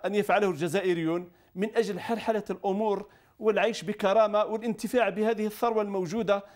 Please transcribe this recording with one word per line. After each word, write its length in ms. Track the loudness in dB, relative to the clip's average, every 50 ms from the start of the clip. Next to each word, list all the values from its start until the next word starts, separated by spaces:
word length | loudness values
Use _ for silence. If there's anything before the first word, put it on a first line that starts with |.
| -4
أن 100 | -2 0
يفعله 340 | 0 2 4 2 4 4 2
الجزائريون 840 | 0 0 -2 0 0 0 2 2 0 0 0 -2 -2 -2 -4 -8 -16 _ _ _ -6
من 200 | -4 -4 -2 0
أجل 240 | 0 0 0 -2 -6
حلحلة 440 | -4 -4 -4 -2 0 -2 -2 -2 -2 -4
الأمور 580 | -8 -4 -2 -2 0 0 0 0 0 -2 -4 -10 -18 _ _ _ _ -2
والعيش 440 | 0 2 2 4 2 0 0 -2 -6
بكرامة 600 | -6 -6 0 0 2 4 6 4 4 4 2 0
والانتفاع 640 | 0 -2 -4 -2 -4 -4 -4 -4 0 2 2 2 2
بهذه 360 | 0 0 0 0 0 0 -2
الثروة 360 | -4 -4 0 0 0 2 0
الموجودة 600 | -2 -2 -2 -4 -4 -2 -2 -2 2 2 0 0 0 -8 -20